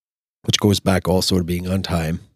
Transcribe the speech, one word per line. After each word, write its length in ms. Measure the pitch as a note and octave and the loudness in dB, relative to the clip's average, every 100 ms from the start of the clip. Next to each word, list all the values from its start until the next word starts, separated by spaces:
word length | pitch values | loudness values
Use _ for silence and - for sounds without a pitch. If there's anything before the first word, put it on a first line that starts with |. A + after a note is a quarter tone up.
| _ _ _ _ | _ _ _ _
which 160 | - - | -4 0
goes 220 | - G2 | 2 2
back 260 | G2 F#2 E2 | 2 0 2
also 300 | F#2 - F#2 | 0 2 0
to 80 | |
being 240 | E2+ F2 F2+ | -2 -4 -2
on 140 | F#2+ | -4
time. 380 | F#2 E2+ D#2+ F2 - | -2 -2 -2 -6 -8